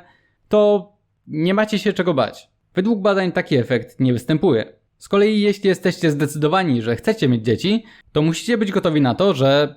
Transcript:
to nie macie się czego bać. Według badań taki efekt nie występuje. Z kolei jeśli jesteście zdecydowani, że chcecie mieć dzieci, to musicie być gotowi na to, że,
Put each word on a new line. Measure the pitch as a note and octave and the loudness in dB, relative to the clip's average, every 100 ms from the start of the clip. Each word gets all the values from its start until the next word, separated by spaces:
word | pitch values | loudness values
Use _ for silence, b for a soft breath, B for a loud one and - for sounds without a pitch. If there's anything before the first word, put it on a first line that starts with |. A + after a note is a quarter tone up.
| b b b b _ | b b b b _
to | G#3+ G#3 G#3 F3 _ _ _ - | 2 4 2 -2 _ _ _ -10
nie | D3 E3+ | -4 0
macie | G3 G#3+ G#3 | 0 0 -2
się | G#3 | -2
czego | F#3+ F3 | -2 0
bać. | C#3+ A#2+ - - _ _ | 0 -2 -4 -20 _ _
Według | - G3+ A3+ | -4 -2 0
badań | G3 G3 F#3 | 0 0 0
taki | F3+ F3 C#3 | -2 -2 0
efekt | A2+ B2 A2+ - | 0 -2 -4 -2
nie | C3 | 0
występuje. | B2 - D#3 F#3+ A#2 G#2 - _ _ | 0 -2 0 2 0 -2 -12 _ _
Z | - | -4
kolei | G3+ G#3 G#3+ | 0 2 2
jeśli | G#3 G3+ G3 | 0 0 0
jesteście | F#3 F#3 F3 E3 | 0 -2 0 0
zdecydowani, | D3 C#3+ D3+ D3+ F#3 F3+ A#2+ | 0 -2 -2 -2 0 0 0
że | A2 A2+ | -2 -4
chcecie | - G#3+ C#3+ | -2 -2 0
mieć | A#2+ | 0
dzieci, | A2 A2 F3 A3+ - B B | 0 -2 0 -2 -4 B B
to | D3+ | -2
musicie | D#3 D#3+ - A#3 | 0 -2 -2 -2
być | G3 | 0
gotowi | F#3+ F3+ D#3 | -2 0 2
na | C3+ | 0
to, | A2+ G3 | 2 0
że, | D3+ C3+ C#3 D3 | 2 2 2 0